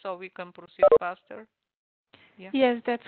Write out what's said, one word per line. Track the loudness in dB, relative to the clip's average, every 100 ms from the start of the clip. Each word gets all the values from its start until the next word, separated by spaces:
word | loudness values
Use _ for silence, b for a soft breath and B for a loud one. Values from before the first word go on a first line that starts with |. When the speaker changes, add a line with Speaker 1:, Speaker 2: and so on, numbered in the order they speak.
Speaker 1:
so | -14 -12
we | -14
can | -16 -16
proceed | -18 -20 2 4 4
faster? | 2 -10 _ -20 -20 _ _ _ _ _ _ b b -20
Yeah. | -8
Speaker 2:
Yes, | 0 0 0 -6
that's | -8